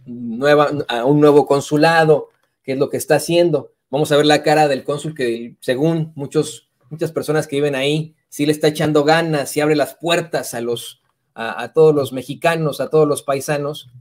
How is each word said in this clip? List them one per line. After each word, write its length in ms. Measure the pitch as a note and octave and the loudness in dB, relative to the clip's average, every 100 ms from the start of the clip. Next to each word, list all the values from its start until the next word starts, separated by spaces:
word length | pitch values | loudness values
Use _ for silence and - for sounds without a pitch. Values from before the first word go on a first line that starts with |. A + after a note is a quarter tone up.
| B2+ | -16
nueva, 680 | A#2+ A#2+ A2+ C#3+ D3 D3 D3 - | -12 -10 -2 2 2 2 -2 -6
a 160 | A#2+ B2 | -2 0
un 160 | D3 | 4
nuevo 240 | D3 C#3+ C3+ | 6 6 4
consulado, 840 | C#3+ - D3+ D#3 E3 D#3 C#3+ - _ _ _ | 0 0 0 2 4 4 2 0 _ _ _
qué 100 | - | -8
es 40 | C3+ | -4
lo 120 | C#3 | -2
que 80 | B2+ | -4
está 180 | - D3+ | 0 0
haciendo. 560 | - E3+ F3 D3 - _ _ | 2 2 2 0 -4 _ _
Vamos 220 | - D3+ | -2 2
a 60 | D3 | 2
ver 80 | D3 | 4
la 180 | D3 | 2
cara 240 | D#3 D3+ D3+ | 2 2 2
del 160 | C3 | 0
cónsul 320 | - D3 D#3+ D#3 | -4 -6 -6 -6
que, 400 | A#2+ A#2 A#2+ - | -4 -4 -8 -8
según 500 | - B2+ D#3+ E3 D#3+ C#3 | -4 0 0 0 -4 -8
muchos, 540 | C#3 D#3 D3+ - _ _ _ | -6 -2 -4 -6 _ _ _
muchas 240 | D3+ D#3+ | -8 -6
personas 340 | C#3+ C3 D3+ D3 | -4 -2 -2 -2
que 80 | C#3 | -2
viven 200 | D3 C3+ | -2 -2
ahí, 380 | C#3 D3+ D#3 _ _ | -2 -2 -4 _ _
sí 180 | - C#3+ | -4 -2
le 60 | |
está 160 | D3+ D#3 | 0 0
echando 380 | D3+ D3+ D3+ C#3+ | 0 0 2 4
ganas, 460 | D#3+ E3 D3+ C3 | 2 2 -2 -4
sí 100 | D3 | -2
abre 160 | D3 D3+ | 0 0
las 180 | C3 - | -2 -4
puertas 580 | E3 E3+ E3 C#3+ B2 | -2 -2 -2 -6 -6
a 60 | A#2+ | -8
los, 420 | A#2 A#2 - - _ _ _ | -6 -6 -8 -20 _ _ _
a, 300 | - A2+ G#2+ | -12 -10 -8
a 80 | A#2+ | -4
todos 240 | D#3+ D#3 D3 | 4 4 4
los 160 | B2+ | -2
mexicanos, 680 | C3 B2 C3+ E3 E3 D3+ C3 | -6 -10 -4 -2 0 -2 -4
a 80 | C3 | 0
todos 180 | D#3 D3+ | 2 2
los 160 | C#3 | 0
paisanos, 680 | - C#3 C#3+ D3 C#3+ D3 - - | -2 -4 -4 -4 -6 -10 -14 -20